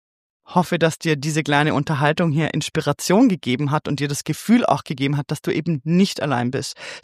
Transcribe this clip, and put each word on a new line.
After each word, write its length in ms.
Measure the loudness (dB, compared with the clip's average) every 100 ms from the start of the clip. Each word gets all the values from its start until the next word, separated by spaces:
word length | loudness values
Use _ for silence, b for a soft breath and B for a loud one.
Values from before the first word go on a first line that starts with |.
| _ _ _ _ -2
hoffe, 320 | 0 0 2
dass 200 | 0 0
dir 180 | -2 -2
diese 260 | 0 -2
kleine 320 | 2 2 2
Unterhaltung 580 | 0 0 0 2 2 0
hier 220 | 2 0
Inspiration 760 | -2 -4 -2 -2 -2 2 4 4
gegeben 420 | 2 -2 -2 0
hat 160 | -2 -2
und 140 | -4
dir 80 | -4
das 160 | -4
Gefühl 400 | -6 -6 2 2
auch 180 | 4 -2
gegeben 360 | -2 -4 -2 -2
hat, 120 | -4
dass 120 | -4
du 100 | -2
eben 300 | -2 -2 -4
nicht 380 | 0 2 2 0
allein 280 | -2 -2 -2
bist. 240 | -4 -6 -12 B B